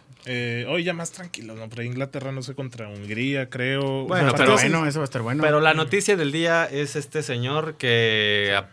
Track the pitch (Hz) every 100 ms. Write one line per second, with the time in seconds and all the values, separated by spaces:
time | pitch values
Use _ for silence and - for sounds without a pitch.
0 | _ 127 127 123 120 117 120 175 175 170
1 | 170 - 180 - 110 110 110 117 120 123
2 | 135 139 135 135 127 135 131 120 107 104
3 | 101 107 131 139 127 123 127 135 139 135
4 | 131 180 139 - 131 131 139 165 151 147
5 | 139 123 113 143 156 151 156 156 156 196
6 | 196 196 143 156 170 165 165 139 143 151
7 | 147 156 147 123 123 147 160 151 127 117
8 | 113 110 107 104 101 98 98